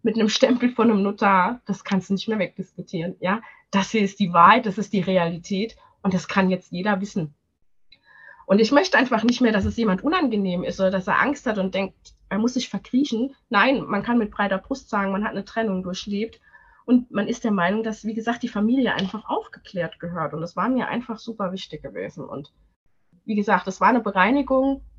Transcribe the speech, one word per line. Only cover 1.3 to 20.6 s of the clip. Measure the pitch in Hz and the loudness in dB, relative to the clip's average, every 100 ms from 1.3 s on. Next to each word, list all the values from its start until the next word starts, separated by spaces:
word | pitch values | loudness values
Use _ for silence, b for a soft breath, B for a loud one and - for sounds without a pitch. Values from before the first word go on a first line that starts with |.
| 190 180 247 - | 4 2 -2 -8
das | 196 | -8
kannst | - 190 - | -2 -4 0
du | |
nicht | 196 - | -4 -2
mehr | 214 | -4
wegdiskutieren, | 175 - 175 - - 180 175 185 | -4 -6 -14 -14 -10 -6 -6 -4
ja. | 175 220 B B _ | -2 -2 B B _
Das | 196 190 | -2 0
hier | 220 | 0
ist | 196 - | 0 0
die | 190 | 0
Wahrheit, | 170 175 226 220 | 6 8 8 2
das | 190 | -6
ist | 202 | -2
die | 202 | -2
Realität | 170 185 170 170 - 190 226 - b b | 2 2 0 -4 -6 -4 -4 -8 b b
und | 202 | -2
das | 185 - | -2 -2
kann | 196 185 | 0 2
jetzt | 180 _ | 0 _
jeder | 175 196 190 | -6 -2 -2
wissen.“ | 196 208 156 _ _ _ _ _ _ B B B B B - | -4 -6 -6 _ _ _ _ _ _ B B B B B 2
Und | 196 | 4
ich | 220 | 6
möchte | 285 381 226 | 4 4 2
einfach | 247 226 | 2 2
nicht | 220 240 | 2 2
mehr, | 247 | 2
dass | 214 208 | 2 -2
es | 220 | 0
jemand | 220 185 | 0 0
unangenehm | 294 370 285 214 190 175 | 0 0 0 0 0 -2
ist | - - | -4 -2
oder | 190 | 0
dass | 190 190 | 0 0
er | - | 0
Angst | 208 294 247 | 0 -2 -4
hat | 208 | -2
und | 185 185 | -2 -2
denkt, | 190 _ - _ _ | -6 _ -20 _ _
er | 196 | -2
muss | 240 | -2
sich | 254 - | -2 -6
verkriechen. | 196 - 254 285 220 269 - _ | -8 -2 0 0 -2 -4 -8 _
Nein, | 202 240 254 | 2 4 2
man | 151 202 | -2 -4
kann | 202 240 | 0 0
mit | 214 | 0
breiter | - 202 190 | -2 -2 -2
Brust | - 262 - | -4 -10 -4
sagen, | 208 196 | -2 -2
man | 196 214 | -2 -4
hat | |
eine | 196 | -6
Trennung | 196 226 220 185 | -8 -4 -2 -2
durchlebt | 185 185 - 202 233 - b b b b - | -6 -10 -6 -6 -6 -10 b b b b 2
und | 247 - | 2 2
man | - - | -4 -2
ist | 240 | -2
der | 233 | -2
Meinung, | 202 175 214 | 2 2 0
dass, | 226 214 214 | -4 -6 -8
wie | |
gesagt, | 226 220 240 | -4 -4 -4
die | 240 | -4
Familie | 208 214 269 233 | 0 2 2 2
einfach | 120 190 214 - | 0 -4 -6 -6
aufgeklärt | 339 - - - 190 165 - | -6 -6 -20 -12 -6 -6 -8
gehört. | 170 175 151 | -10 -6 -6
Und | 156 | -6
das | 170 | -8
war | - | -4